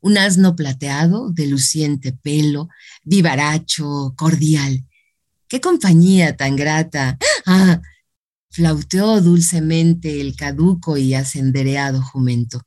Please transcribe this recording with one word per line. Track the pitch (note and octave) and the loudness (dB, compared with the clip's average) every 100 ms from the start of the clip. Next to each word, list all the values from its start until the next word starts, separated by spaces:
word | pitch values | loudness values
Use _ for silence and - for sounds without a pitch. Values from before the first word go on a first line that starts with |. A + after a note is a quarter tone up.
Un | F#3+ G#3 | 2 2
asno | G3 F3+ F#3+ E3+ | 2 4 4 2
plateado, | C#3+ C3 C#3+ C#3 E3 G3+ B3 | -6 -6 -6 0 0 0 -4
de | E3 C#3+ | -4 -2
luciente | C#3 C3+ D#3 D3+ C#3+ C3 | 0 -2 -2 -2 -2 -6
pelo, | C3 D3 D3+ D3+ D3 E3 _ - - | -8 -4 0 0 -2 -8 _ -20 -20
vivaracho, | - G3 E3 C3+ D3 D#3 - - D3 C#3+ C#3 | 0 2 2 2 0 -2 -4 -6 -4 -6 -6
cordial. | C3+ D#3+ E3+ D#3 D#3 C3+ C3 C3 _ _ _ _ _ _ | -2 0 0 2 0 0 -4 -8 _ _ _ _ _ _
¡Qué | B3+ | -6
compañía | F4+ F4+ G3 E3 F3+ F#3+ D#3+ C#3 | -2 0 4 6 6 4 2 -2
tan | C3+ | -4
grata! | C#3 D3 D#3 D#3+ D3 C3 C3 C#5+ D5 - | -2 0 -2 -2 -4 -4 -2 -2 -2 2
¡Ah! | F#3 F#3+ E3+ - _ _ _ _ _ _ | 4 4 2 -2 _ _ _ _ _ _
Flauteó | - E3 D3+ D#3 F#3 G#3 A3 | -2 0 0 -4 -2 0 2
dulcemente | E3+ F3 E3 E3+ D#3 E3 E3 E3+ D#3+ D3 | 4 4 2 -2 -2 2 2 0 -2 -6
el | C#3 C3+ | -8 -8
caduco | C#3+ C#3+ F3 F3 E3 D3 | -8 0 0 0 -2 -2
y | C3+ | 0
asendereado | C3 C3+ D#3 C3+ C3+ C3+ C#3 C#3 C3 | -2 -4 -4 -2 0 -2 -2 -2 -4
jumento. | C3 C3+ B2+ A#2+ A#2 B2 | -6 -2 -2 -2 -4 -10